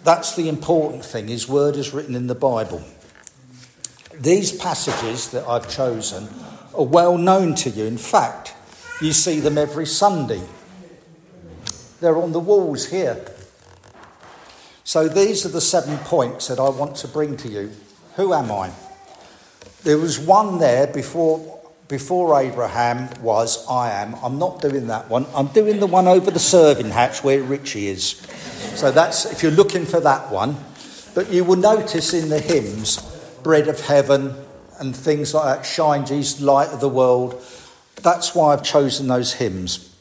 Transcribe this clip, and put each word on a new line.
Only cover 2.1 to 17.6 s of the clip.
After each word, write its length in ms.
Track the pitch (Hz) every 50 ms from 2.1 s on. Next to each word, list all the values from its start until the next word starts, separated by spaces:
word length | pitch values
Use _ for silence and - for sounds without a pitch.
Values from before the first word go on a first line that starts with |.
| 123
in 100 | 123 123
the 80 | 123 123
Bible. 480 | 123 147 135 120 113 104 87 90 80 73 - - - - - _ - - - _ 131 127 127 127 - - - _ _ - - - _ - -
These 380 | - 156 120 147 180 202 190 -
passages 800 | - - - 180 160 - - 147 127 - 117 113 120 123 - -
that 180 | - 123 127
I've 220 | 117 120 117 - -
chosen 600 | - - 131 127 117 113 107 - 98 92 104 104 - - - - - - - - -
are 80 | -
well 340 | 143 123 147 170 175 175 175
known 380 | 175 170 190 190 196 185 165 139
to 140 | - - 131
you. 140 | 101 107 107
In 120 | 110 117
fact, 580 | 110 - - - 202 131 113 - - - - - - - - - - - - - -
you 120 | 156 156
see 260 | 147 - - 180 160 151
them 180 | 143 151 147
every 300 | 147 147 143 147 151 165
Sunday. 560 | 139 - - 196 202 190 160 139 - - 92 - - - - - - - - - - - - _ _ - _ _ _ - - 170 - - - - - - - - - - _
They're 180 | 170 170 156 165
on 140 | 175 165
the 80 | 165 175
walls 460 | 170 190 208 196 185 160 143 127 -
here. 380 | - 165 190 175 127 113 90 - - - - - - _ _ _ - - _ _ - - - - - _ _ - - - - - - - - - - - _
So 240 | _ - - 160 160
these 400 | 160 156 196 196 226 214 190 -
are 40 | 180
the 100 | 160 170
seven 360 | - - - 170 - 147 151 143
points 500 | - - 170 151 127 120 - - - -
that 100 | 127 123
I 120 | 131 135
want 260 | 131 127 143 143 -
to 100 | - -
bring 300 | 135 - 156 151 147 135
to 120 | - - 120
you. 220 | 104 104